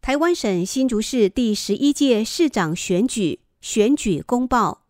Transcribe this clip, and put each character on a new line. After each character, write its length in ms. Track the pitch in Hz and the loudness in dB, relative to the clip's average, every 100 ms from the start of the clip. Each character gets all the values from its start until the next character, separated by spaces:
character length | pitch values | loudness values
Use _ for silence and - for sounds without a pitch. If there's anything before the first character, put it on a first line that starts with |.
台 160 | - 277 | -2 0
湾 160 | 330 | 0
省 320 | 349 226 180 185 | 0 0 -2 -2
新 220 | - 262 | -2 0
竹 140 | 220 | 0
市 280 | 220 254 202 | -2 0 0
第 240 | - 233 | 2 -2
十 220 | 208 - 202 | -2 -2 0
一 180 | 285 | 0
届 300 | 285 277 220 | 2 2 2
市 260 | 220 - 320 | 0 0 0
长 260 | 233 165 170 | 0 -2 -4
选 320 | - 180 247 | -2 0 0
举 340 | - 175 107 _ _ | 0 -4 -4 _ _
选 340 | - - 214 294 | -6 0 2 2
举 260 | 220 156 | 0 -2
公 260 | - 247 254 | 0 -2 0
报 380 | 247 170 - _ | 0 0 -4 _